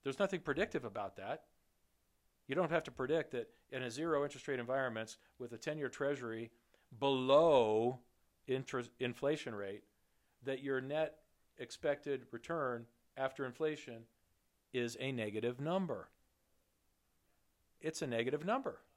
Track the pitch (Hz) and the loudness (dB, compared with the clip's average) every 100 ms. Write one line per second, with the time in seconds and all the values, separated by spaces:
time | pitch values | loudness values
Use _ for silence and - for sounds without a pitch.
0 | 139 131 196 175 - 139 208 - 117 101 | -6 0 0 0 -2 0 0 -2 -4 -6
1 | 98 - 98 151 _ _ _ _ _ _ | -6 -6 -6 -8 _ _ _ _ _ _
2 | _ _ _ _ - 135 170 165 - 123 | _ _ _ _ -4 0 2 2 -2 -4
3 | 131 160 151 127 113 _ _ 131 127 113 | 0 0 0 -4 -6 _ _ -6 -6 -4
4 | 165 151 143 131 - 135 120 131 131 110 | 0 2 0 -4 -4 -4 0 0 0 -2
5 | 110 - _ _ 120 117 - 156 139 - | -6 -10 _ _ -10 -6 -6 -4 -4 0
6 | 143 143 120 113 117 _ _ _ _ 113 | 0 0 -2 -6 -8 _ _ _ _ 0
7 | 139 135 127 139 170 143 110 107 120 123 | 2 4 8 8 10 8 8 4 2 0
8 | - _ _ _ - 131 127 131 117 - | -12 _ _ _ -2 -2 0 -4 -6 -4
9 | 123 120 139 151 - 107 98 101 - _ | -4 0 0 0 -2 -6 -6 -8 -14 _
10 | _ _ _ _ 127 131 139 135 131 151 | _ _ _ _ -6 -4 -2 -2 0 -2
11 | 156 - _ _ _ - 127 - 151 143 | -2 -4 _ _ _ -14 -14 -4 -2 0
12 | 147 139 117 117 - 170 135 117 117 _ | -2 -4 -4 -14 -6 -2 -2 -2 -8 _
13 | _ - 135 131 131 117 156 151 - 113 | _ -4 -4 -2 -8 -2 -2 -2 -10 -14
14 | 113 _ _ _ _ _ _ 127 120 113 | -16 _ _ _ _ _ _ 0 0 -2
15 | 131 127 107 107 120 123 143 185 180 107 | -4 -2 -2 0 -2 -2 0 0 0 -4
16 | - _ _ _ _ _ _ _ _ _ | -8 _ _ _ _ _ _ _ _ _
17 | _ _ _ _ _ _ _ _ 156 156 | _ _ _ _ _ _ _ _ -6 -4
18 | 147 117 120 147 170 247 269 - - | -2 2 2 0 0 0 -2 -8 -16